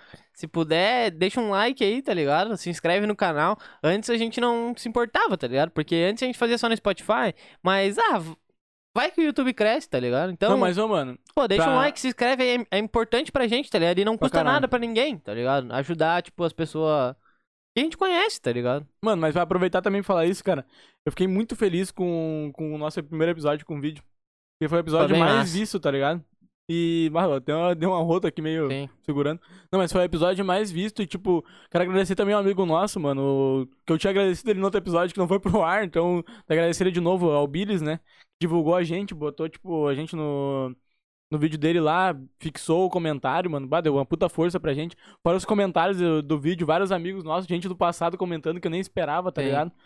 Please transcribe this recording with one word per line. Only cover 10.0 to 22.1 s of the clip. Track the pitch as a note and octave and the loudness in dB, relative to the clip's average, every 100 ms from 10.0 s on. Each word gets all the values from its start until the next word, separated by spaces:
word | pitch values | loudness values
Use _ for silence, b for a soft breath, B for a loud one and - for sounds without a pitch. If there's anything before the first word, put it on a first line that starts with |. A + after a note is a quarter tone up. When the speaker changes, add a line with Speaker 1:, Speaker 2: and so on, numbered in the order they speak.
Speaker 1:
ligado? | B2 B2 F3+ | 0 0 -2
Então, | F3 G3+ | 0 2
Speaker 2:
Não, | G3 | 4
mas, | F#3 F3+ | 2 0
ô, | A3 | 0
mano, | G3 C3+ B2+ _ | 0 -2 -8 _
Speaker 1:
pô, | - B3 | -2 2
deixa | G3+ | 4
um | - | 4
Speaker 2:
pra | B3+ | 4
Speaker 1:
like, | C#4+ D4 | 2 0
se | C4 | -6
inscreve | A3+ A#3+ B3+ | 0 0 2
aí, | B3+ B3 A#3+ | 0 0 -2
é, | F#3+ | -4
é | |
importante | G#3+ - A3+ A#3 D4+ | 0 -2 0 0 0
pra | C4+ A#3+ | 0 0
gente, | A#3 C#4+ | 0 0
tá | G3 | 0
ligado? | E3 F3+ | 2 2
E | |
não | G3+ A3+ | 2 0
Speaker 2:
Pra | C4 | 0
Speaker 1:
custa | E3 | 2
Speaker 2:
caralho. | E3 | 2
Speaker 1:
nada | C#4+ C4 | 2 2
pra | B3 | 0
ninguém, | A#3 A3 C#4+ G3+ | 0 0 0 -2
tá | - | -8
ligado? | G#2+ B2 C#3 B2 | -4 0 0 0
Ajudar, | A#2+ C#3 E3+ D#3+ F3 | -4 -4 -2 0 0
tipo, | - - | -4 -4
as | E3+ | -4
pessoas | - D#3+ D#3 D#3 D3+ B2+ C3+ _ _ _ _ _ - | -2 -6 -2 0 2 0 -4 _ _ _ _ _ -2
que | |
a | |
gente | D#4 - | -2 0
conhece, | F#4+ F4 G#4+ - | 0 2 0 -2
tá | - | -4
ligado? | A#2+ B2 C#3 D3 _ | -2 -2 -2 -6 _
Speaker 2:
Mano, | G#3+ F#3+ | -2 0
mas | D#3 | 2
vai | D#3 | 0
aproveitar | E3 F3+ F3+ F3 | 0 2 2 0
também | G3+ G3+ | 0 -2
e | |
falar | G3 F#3 E3 | 0 2 2
isso, | F#3+ | 0
cara. | - D#3+ - b b b | -2 -2 -4 b b b
Eu | - | -8
fiquei | - F#3 | -2 0
muito | F#3+ A3+ A#3 | 0 -2 -2
feliz | G3+ E3+ F#3+ | 0 0 -4
com, | - F3+ | -4 -4